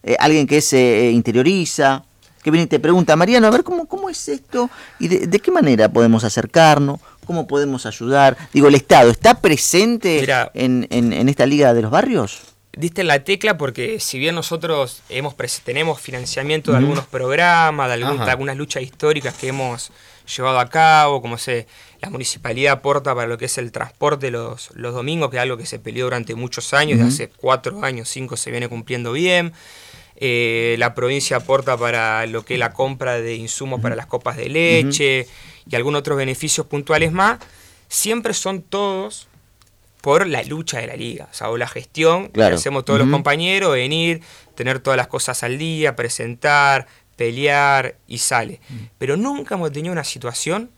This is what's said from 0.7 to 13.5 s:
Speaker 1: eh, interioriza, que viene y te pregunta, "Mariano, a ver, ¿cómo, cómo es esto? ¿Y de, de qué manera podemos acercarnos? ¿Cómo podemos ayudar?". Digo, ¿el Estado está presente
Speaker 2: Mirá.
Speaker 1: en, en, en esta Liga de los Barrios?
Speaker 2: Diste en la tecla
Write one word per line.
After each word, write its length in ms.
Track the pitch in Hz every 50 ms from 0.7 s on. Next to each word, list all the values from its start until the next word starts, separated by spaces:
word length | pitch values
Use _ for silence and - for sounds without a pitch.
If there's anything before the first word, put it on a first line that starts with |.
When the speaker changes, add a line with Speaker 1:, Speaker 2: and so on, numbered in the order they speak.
| 139 131 131 123 113 104 120 120
Speaker 1:
eh, 20 |
interioriza, 920 | 117 120 113 123 107 123 127 165 196 190 165 - - - 143 135 135 135 - _ _ _ _ _ _ _
que 80 | - 156
viene 140 | 151 165 165
y 20 |
te 140 | - 156 135
pregunta, 360 | 131 156 175 185 170 - 156
"Mariano, 300 | 160 175 208 247 247 220
a 40 | 214
ver, 120 | 233 247
¿cómo, 240 | - - 359 339 330
cómo 240 | - 359 392 392 381
es 180 | 330 - - -
esto? 400 | 285 269 _ _ - 247 240 247 - - - - - -
¿Y 100 | - 170
de, 180 | 185 - -
de 120 | 170 185 208
qué 120 | - -
manera 380 | 370 349 175 147 123 107 110 107
podemos 360 | - 117 117 113 113 113 113
acercarnos? 760 | 107 - 120 - - - 165 160 156 147 143 143 139 143 170 _ - - _ -
¿Cómo 220 | - 170 165 135
podemos 400 | - 143 143 143 143 131 127 -
ayudar?". 500 | 113 - - 117 120 139 139 139 135 127 - 156 -
Digo, 160 | - 147 139 143
¿el 60 | 143
Estado 360 | 139 - - 170 147 123 120
está 300 | 110 - - 220 247 240
presente 800 | - 185 151 - - - - 175 208 233 240 226 - 185 160 151
Speaker 2:
Mirá. 300 | 135 139 135 127 117 - -
Speaker 1:
en, 320 | 110 127 127 127 123 113 -
en, 220 | - 123 120 120
en 160 | 90 71 117 135
esta 180 | 143 - 127
Liga 260 | 135 143 147 143 127 120
de 80 | 117
los 80 | 110 107
Barrios? 500 | 127 180 240 269 240 165 110 95 - - - - _ _ _ _ -
Speaker 2:
Diste 280 | 147 156 175 165 190
en 40 | 185 160
la 140 | 143 139
tecla 360 | 139 - 196 180 208 214